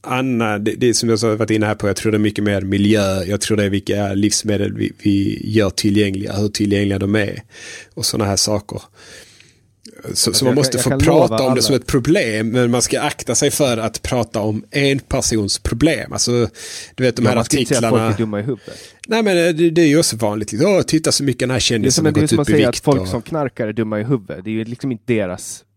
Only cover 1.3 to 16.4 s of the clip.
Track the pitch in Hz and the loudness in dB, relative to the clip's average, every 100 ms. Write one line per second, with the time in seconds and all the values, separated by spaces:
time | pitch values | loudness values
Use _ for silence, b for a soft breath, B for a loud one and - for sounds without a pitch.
1.3 | 107 107 110 107 104 101 95 110 107 104 | 0 0 0 0 0 -2 -2 0 2 0
2.3 | 101 104 98 95 98 101 107 98 95 90 | 0 0 0 0 2 4 4 2 -2 -2
3.3 | 101 - 107 101 98 - 101 101 98 104 | -4 0 0 0 -2 -2 -2 -2 0 0
4.3 | - 107 101 101 104 101 - 104 101 101 | 0 -2 -2 -2 -2 -6 -2 0 2 0
5.3 | 104 - 110 98 - 107 101 101 95 101 | -4 0 2 2 0 0 2 0 -2 -6
6.3 | 98 104 - 104 101 101 98 98 107 101 | -4 -4 -2 0 2 0 0 0 0 -2
7.3 | 98 - B B B B - - - 101 | -6 -14 B B B B -8 -4 -2 0
8.3 | 95 - 104 - - - B B B B | 0 -2 -2 -6 -12 -14 B B B B
9.3 | B B B B _ - - - - 113 | B B B B _ -20 -18 -8 -2 -2
10.3 | 107 131 135 127 127 127 131 151 156 123 | 2 2 2 2 0 0 2 4 6 4
11.3 | 110 131 127 113 131 - 139 131 190 127 | 2 2 2 2 0 0 0 2 2 2
12.3 | 107 110 123 120 120 - 135 143 - - | -2 0 0 2 2 0 0 -2 -4 -4
13.3 | 117 143 - 139 113 110 - - 127 110 | 0 0 2 0 0 -4 -6 -4 -2 -2
14.3 | 110 104 107 - 143 139 139 - 135 - | -2 -2 -4 -4 0 0 0 -2 -4 0
15.3 | 113 101 - - 117 151 127 - - - | 0 0 -2 -4 0 2 0 -4 -4 0
16.3 | 120 | 0